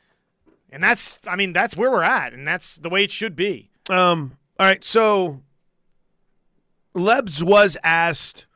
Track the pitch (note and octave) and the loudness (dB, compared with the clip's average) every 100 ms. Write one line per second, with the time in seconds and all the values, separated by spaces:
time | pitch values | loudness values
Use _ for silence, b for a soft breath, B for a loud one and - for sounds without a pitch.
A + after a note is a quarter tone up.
0 | _ _ _ _ _ _ _ C#3 F#3+ A#3 | _ _ _ _ _ _ _ -4 -2 0
1 | - - G3+ F#3 F#3+ F3 A3+ D#3+ B3+ A3+ | -4 -10 -8 -6 -2 -2 -2 0 0 2
2 | E3+ B3 B2+ A#2+ C#3+ F3 - - E3 F#3 | 2 0 -4 -8 -8 -8 -8 -12 -4 0
3 | G3+ - A3 D#3+ G3+ C3 - _ - F#3 | 0 -2 -8 -4 -4 -4 -12 _ -2 2
4 | F3+ E3+ C#3 - _ - F#3+ F#3 - A3+ | 2 2 -4 -14 _ 0 2 2 0 2
5 | A3 G3+ F3+ C#3 _ _ _ _ _ _ | 2 2 -2 -6 _ _ _ _ _ _
6 | _ _ _ _ _ _ _ _ _ F3 | _ _ _ _ _ _ _ _ _ -4
7 | F#3+ C4 A3 C#3+ E3+ G3+ G3+ C#3+ B2+ C3+ | 0 0 0 -4 4 6 6 2 0 2
8 | C3+ D3+ - - _ | 0 -2 -6 -12 _